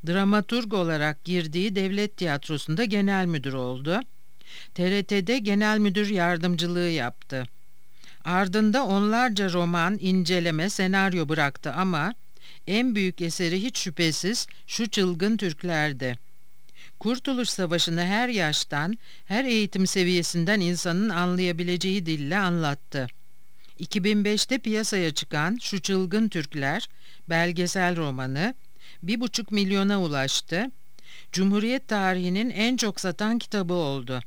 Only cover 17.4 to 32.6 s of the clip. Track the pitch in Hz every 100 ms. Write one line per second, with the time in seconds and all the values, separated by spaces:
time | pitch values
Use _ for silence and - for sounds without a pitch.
17.4 | 240 - 180 170 165 165 175 202 247 226
18.4 | 160 151 - 147 160 220 - - - 202
19.4 | 262 226 208 196 185 190 180 180 165 170
20.4 | 165 214 175 175 180 170 220 175 180 180
21.4 | 180 165 175 180 190 196 165 160 139 185
22.4 | 190 175 156 143 - 143 123 - - -
23.4 | - - - - - 214 190 208 202 208
24.4 | - 262 - 214 220 202 165 147 - 156
25.4 | 156 240 - 196 - 190 185 202 220 175
26.4 | 143 147 139 165 - - - - - 165
27.4 | 170 175 175 196 180 170 156 131 131 135
28.4 | 196 262 - - - - 170 226 240 -
29.4 | 208 208 196 196 196 202 175 143 135 -
30.4 | - 165 254 - - - - - - 180
31.4 | 190 202 220 262 - 208 190 185 180 180
32.4 | 240 185